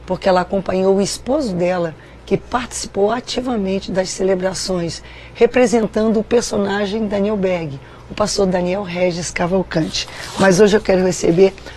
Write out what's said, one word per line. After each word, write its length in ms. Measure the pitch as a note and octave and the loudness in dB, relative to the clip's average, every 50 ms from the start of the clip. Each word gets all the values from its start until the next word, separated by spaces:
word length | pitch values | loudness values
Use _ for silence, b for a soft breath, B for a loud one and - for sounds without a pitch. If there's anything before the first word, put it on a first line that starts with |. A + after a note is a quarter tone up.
| B | B
porque 220 | - F#3 F3 - | -8 -6 -2 0
ela 140 | G3 F#3 F3+ | 2 2 2
acompanhou 540 | F3 - G3+ G3 F3 - F#3 F#3 F#3+ G3 G3 | 2 0 -2 -4 -2 -2 -2 2 2 2 2
o 60 | G3 | 2
esposo 520 | G3+ - - - - A#3 C4 D#4 C#4+ A3 F3+ | 0 -2 -4 -6 -4 -2 -2 0 -2 -2 -2
dela, 420 | E3+ F3+ F3 F#3 F3+ E3+ E3 D3+ B B B B B B | 0 0 0 0 0 -2 -4 -6 B B B B B B
que 120 | - G3 | -2 -2
participou 760 | - - - - B3 B3 - - - - G#3+ - G3+ G3+ G#3 | -2 -2 -2 -4 -4 -4 -6 -10 -10 -10 -6 -2 0 0 0
ativamente 800 | A#3 B3 A#3+ - - C4 B3+ C4 A#3+ G#3+ G3 F#3 F#3+ G3 - - | 0 -2 -4 -6 -6 -4 -4 -2 -2 -2 -2 -2 -2 -4 -4 -4
das 180 | F#3+ F#3+ F#3+ F#3+ | -2 -2 -2 -2
celebrações, 920 | - - F#3+ F#3+ F#3+ F3+ F#3 F#3 F#3 - - - F#3 F3 E3+ E3 - - - B B B B B B | -2 -2 0 0 0 0 0 -2 -4 -4 -4 -4 -4 -2 -4 -4 -6 -10 -14 B B B B B B
representando 840 | - A#3 A3+ - B3+ B3+ G#3 G#3 A#3 G#3+ F#3+ - G#3+ G#3+ A3+ G#3 A3 | 2 2 4 4 4 4 4 4 2 0 0 0 0 2 2 2 0
o 40 | G#3+ | 0
personagem 840 | - A#3+ A#3+ A3 - A#3 G#3 G3+ G3 G3 G3+ G#3 F#3+ G3+ A3+ A3 | 2 0 0 0 0 -2 -2 -2 0 -2 -2 -2 -2 -2 -4 -4
Daniel 280 | G3+ G#3 G3+ G3 G#3 A3 | -2 -2 0 0 0 0
Berg, 440 | G3+ F#3 F#3 F3+ E3+ E3 D3 C3+ C3+ B B B B B B | 0 0 0 0 -2 -4 -6 -8 -10 B B B B B B
o 40 | - | -4
pastor 320 | - G#3+ G3 - G3+ G3 | -2 -2 0 0 0 2
Daniel 380 | F#3 F3+ F3+ F3 F3+ F3+ G3+ G#3 | 2 2 0 0 0 -2 -2 -4
Regis 480 | F3+ E3+ F3+ F#3 F3+ E3 F3 D#3+ - | -4 -2 0 0 0 0 -2 -6 -6
Cavalcante. 760 | - - F3+ E3+ F#3 F#3+ F3 - - E3 D#3 F#3+ - - - B B B B B B B | -4 -2 -2 0 0 0 0 0 0 -2 0 -2 -4 -6 -8 B B B B B B B
Mas 200 | G3 F#3+ F3+ E3+ | 4 6 6 6
hoje 180 | G#3+ G3+ G3 | 6 6 6
eu 40 | G#3 | 4
quero 220 | G#3+ - F#3+ F#3 F#3 | 2 2 2 2 2
receber 500 | F#3 F3 - - F3 E3 F3 F#3+ F#3+ F#3+ B B B B | 2 0 0 0 2 4 6 4 4 2 B B B B